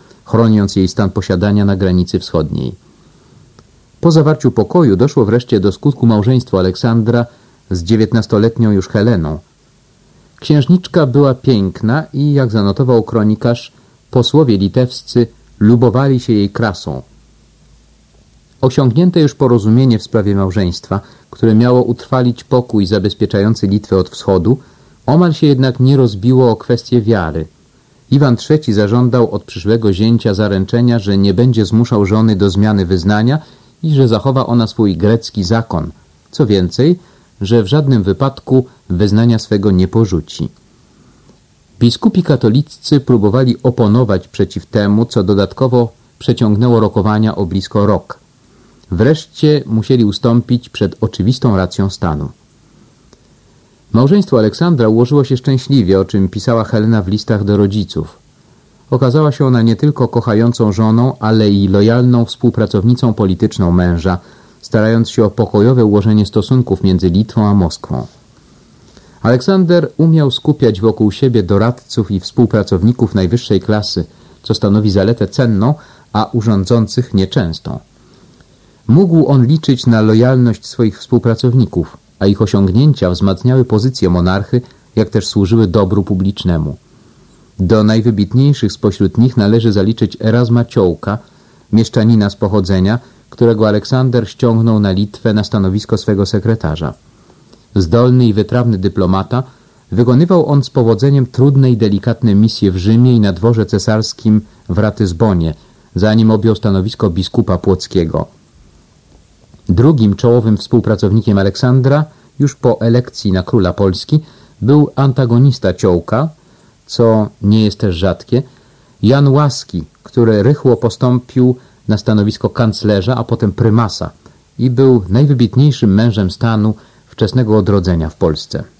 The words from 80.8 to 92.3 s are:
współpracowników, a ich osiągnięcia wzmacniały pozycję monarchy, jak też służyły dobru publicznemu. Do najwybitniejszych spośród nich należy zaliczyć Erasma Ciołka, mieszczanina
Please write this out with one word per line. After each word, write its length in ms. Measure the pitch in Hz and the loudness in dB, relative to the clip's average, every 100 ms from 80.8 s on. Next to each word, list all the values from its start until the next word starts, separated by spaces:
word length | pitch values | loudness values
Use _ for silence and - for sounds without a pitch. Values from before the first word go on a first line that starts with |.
| 113 - | -4 -4
współpracowników, 960 | - 120 117 113 127 127 110 - 80 - _ - | -2 -2 0 0 0 0 0 -2 -6 -10 _ -4
a 80 | 98 | 0
ich 160 | 101 | 0
osiągnięcia 680 | 104 104 98 95 147 139 92 | 0 0 0 2 2 2 -2
wzmacniały 540 | 85 98 92 123 127 | -2 -2 -2 0 0
pozycję 460 | 123 107 123 127 92 | 2 0 -2 -2 0
monarchy, 500 | 87 87 95 101 123 - _ _ - | 0 0 -2 -2 -4 -6 _ _ -4
jak 140 | 110 | -2
też 180 | 110 - | -2 -2
służyły 380 | - 95 113 104 | -2 0 2 2
dobru 360 | 87 95 101 | 2 0 -2
publicznemu. 720 | 95 95 95 98 90 82 78 - _ _ _ _ _ _ _ - | -2 -2 -4 -4 -2 -2 -4 -8 _ _ _ _ _ _ _ -6
Do 260 | 92 110 | 0 2
najwybitniejszych 880 | 107 113 113 104 98 123 143 143 107 | 2 2 0 0 0 0 2 2 -2
spośród 460 | - 110 - 95 - | -2 -4 0 -2 2
nich 180 | 123 123 | 0 2
należy 360 | 101 113 113 | 2 2 2
zaliczyć 440 | 101 95 113 104 - | 0 -2 -2 -4 -4
Erasma 440 | 110 117 120 117 | -2 0 2 0
Ciołka, 540 | 117 - 92 80 - 104 - _ _ _ - | 0 0 0 0 -6 -8 -10 _ _ _ -2
mieszczanina 580 | 107 113 - 107 113 101 | -2 0 0 2 2 0